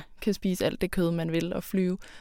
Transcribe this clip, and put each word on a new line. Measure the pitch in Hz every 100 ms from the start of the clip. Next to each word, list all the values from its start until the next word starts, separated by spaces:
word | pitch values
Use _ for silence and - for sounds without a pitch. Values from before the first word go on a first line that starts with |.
| - -
kan | -
spise | 196 196 180 -
alt | -
det | -
kød, | - 170
man | 170 165
vil, | 165 170
og | 185
flyve. | - 196 185 185 - -